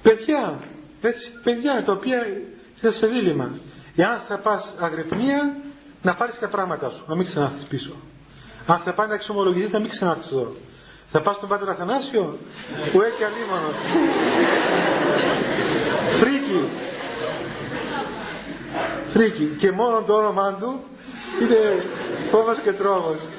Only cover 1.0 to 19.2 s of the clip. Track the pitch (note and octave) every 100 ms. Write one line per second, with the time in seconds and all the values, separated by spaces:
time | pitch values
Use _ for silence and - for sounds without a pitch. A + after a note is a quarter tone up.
1 | A3 A#3 - - A#3+ A#3 C#4 B3+ G3 G3
2 | B3+ B3+ A3+ F#3+ - - - - A3+ G#3+
3 | A3 B3 F#3+ C#3+ B2 C3+ - - - -
4 | F#3+ A#3 - G3 G#3+ G3 - - E3+ D#3+
5 | D#3+ F3+ C4+ C#4+ C#4+ C#4 - - - -
6 | F#3 - A#3+ - G3+ G3 F#3 D3+ C3 -
7 | - E3 F3 D3 C#3 - - C3 - -
8 | - - - - - - - E3+ F#3 F3+
9 | G#3+ G#3 - G3+ F#3+ F3+ G#3 G#3+ G#3+ -
10 | F3+ D3+ - C3+ A2+ - - - - -
11 | - D#3 G3+ G3+ G3+ G3+ G3 E3+ F3 C4+
12 | C4 A#3 E3 - - - - - D3 F#3
13 | A3+ A3+ G#3+ G#3 G#3+ F3+ D#3 D3+ - E4
14 | C#4+ - D#4+ D#4+ - - - - - -
15 | E3+ - - - - - - - - -
16 | - - A3+ C#4 C#4 F#3 - - - -
17 | - - - - - - - - - -
18 | - - - - - - - - - -
19 | - G#3